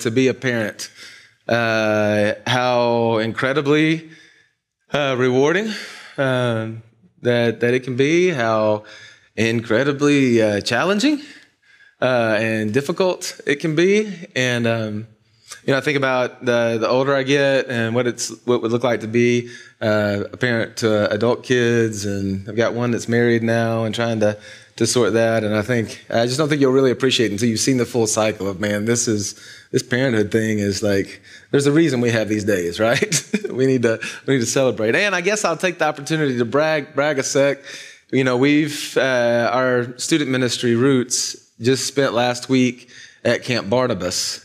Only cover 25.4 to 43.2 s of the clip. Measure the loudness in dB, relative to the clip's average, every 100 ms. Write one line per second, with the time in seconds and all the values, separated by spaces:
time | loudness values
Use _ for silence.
25.4 | 0 -2 0 -2 -4 -8 -4 -2 0 0
26.4 | 0 2 2 4 2 2 0 2 0 0
27.4 | -2 0 0 0 0 0 0 0 0 -2
28.4 | -6 -4 -2 -2 0 0 0 -2 -4 -10
29.4 | -18 -20 -6 -6 -2 -2 0 0 0 0
30.4 | 0 0 -2 -2 0 0 -2 -8 -20 -20
31.4 | -2 0 4 4 4 2 0 0 0 -2
32.4 | 0 0 0 0 0 2 0 -4 -4 -6
33.4 | -4 -2 0 2 2 0 -6 -10 -2 0
34.4 | 0 0 0 0 0 2 2 0 -2 0
35.4 | -2 -2 -2 0 -2 -2 -4 -2 0 0
36.4 | 0 2 2 0 -4 -2 0 0 -2 2
37.4 | 2 0 -8 -18 -18 -20 -4 0 2 2
38.4 | 4 2 0 -4 -6 0 0 2 2 2
39.4 | 0 0 0 0 -2 -6 -2 -2 0 0
40.4 | -2 0 0 2 4 2 0 -4 -6 -8
41.4 | _ -4 0 0 -2 -2 0 2 0 -2
42.4 | 0 2 2 -2 -14 -20 -20 -6